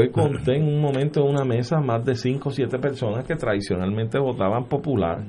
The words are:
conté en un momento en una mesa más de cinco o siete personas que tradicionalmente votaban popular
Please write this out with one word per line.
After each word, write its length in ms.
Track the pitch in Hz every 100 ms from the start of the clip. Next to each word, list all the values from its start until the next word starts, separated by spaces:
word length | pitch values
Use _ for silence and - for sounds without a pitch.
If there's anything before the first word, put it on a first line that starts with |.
| 135
conté 460 | - 151 139 - 135
en 100 | 156
un 140 | 147
momento 400 | 147 131 147 151
en 80 | 139
una 160 | 143 135
mesa 340 | 117 123 160
más 240 | 135 117
de 120 | 123 117
cinco 340 | 127 135 139
o 20 |
siete 260 | 135 123 123
personas 480 | 139 139 113 110 131
que 100 | 160
tradicionalmente 840 | 120 101 98 90 92 107 113 139
votaban 460 | 135 101 95 113 127
popular 540 | 143 151 120 85 85